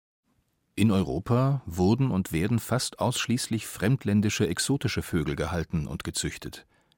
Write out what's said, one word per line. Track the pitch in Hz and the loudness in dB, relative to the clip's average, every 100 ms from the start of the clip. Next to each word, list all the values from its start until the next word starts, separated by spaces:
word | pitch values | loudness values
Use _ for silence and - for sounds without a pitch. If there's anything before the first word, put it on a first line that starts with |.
| _ _ _ _ _ _ _ | _ _ _ _ _ _ _
In | - 110 | 0 2
Europa | 98 82 71 - 120 135 139 | 4 2 -2 0 2 2 0
wurden | - 85 92 123 135 | -2 2 4 4 2
und | 92 92 | 0 0
werden | 80 104 117 | 0 0 0
fast | - 123 - - | 0 -2 -2 -2
ausschließlich | 110 - - 123 - 113 - | -2 -2 -2 -2 -2 -4 -6
fremdländische, | - 101 135 104 104 104 - 98 | -2 0 2 2 2 2 2 0
exotische | - - 139 117 - | 0 -2 0 -2 -4
Vögel | - 85 73 73 | -2 -2 0 -2
gehalten | 76 85 78 82 73 | -2 -2 -2 -4 -4
und | 78 | -6
gezüchtet. | - - 80 - - - - _ _ | -8 -6 -6 -6 -12 -14 -20 _ _